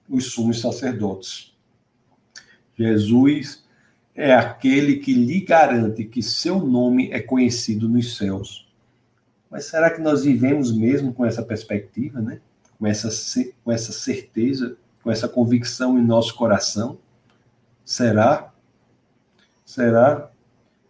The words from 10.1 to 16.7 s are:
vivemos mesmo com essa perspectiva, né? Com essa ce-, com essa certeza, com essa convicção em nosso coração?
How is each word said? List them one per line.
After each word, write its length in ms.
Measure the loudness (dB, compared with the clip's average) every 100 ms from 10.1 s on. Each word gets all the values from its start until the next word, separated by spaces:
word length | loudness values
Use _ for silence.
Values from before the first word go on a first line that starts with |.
| 2
vivemos 480 | 2 2 2 0 0
mesmo 400 | 0 2 0 -2
com 140 | -2 -2
essa 160 | -2
perspectiva, 800 | -6 -8 -6 -6 -6 -8 -8 -6
né? 180 | -8 -10 _ _ _ _
Com 80 | -4
essa 240 | -2 -4
ce-, 460 | -8 -6 -4 -4 -6
com 80 | -4
essa 200 | -4 -4
certeza, 840 | -10 -6 -8 -6 -4 -2 -2 -6 -10 _ _
com 80 | -6
essa 180 | -4 -2
convicção 720 | 0 2 2 0 -4 0 2
em 60 |
nosso 320 | 4 2 2 -2
coração? 640 | 0 0 0